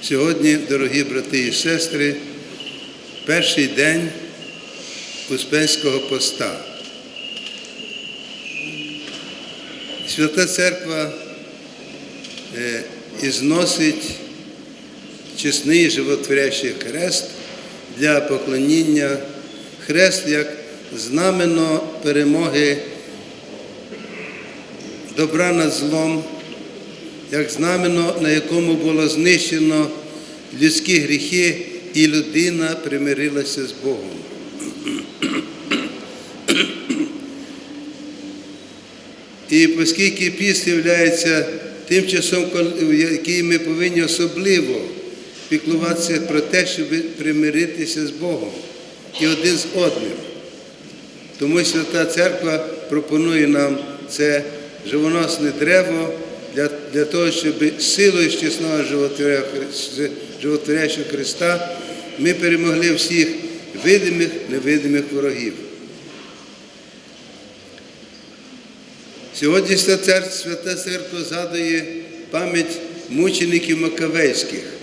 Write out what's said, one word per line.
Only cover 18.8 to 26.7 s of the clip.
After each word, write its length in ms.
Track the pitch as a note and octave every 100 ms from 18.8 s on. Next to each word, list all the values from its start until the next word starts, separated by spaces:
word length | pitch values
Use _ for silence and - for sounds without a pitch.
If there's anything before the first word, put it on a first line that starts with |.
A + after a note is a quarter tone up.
| D#3+ D3+ C#3+ C#3 C#3 - - - - - -
Хрест 400 | D#3 F#3 E3 C#3+
як 260 | D3+ D3 - - - - A2+
знамено 920 | A2 C#3+ F#3 F#3 F3 E3 D#3+ D#3 - -
перемоги 720 | D3 D3 D3 D3+ E3 C#3+ D3 C#3+ - - - - - - - - - - - A3 - - - - - - - - - - - -
добра 340 | D#3 D#3+ F3+
над 200 | E3+ D#3+
злом, 520 | - C#3+ D#3+ D#3+ D#3+ - - - - -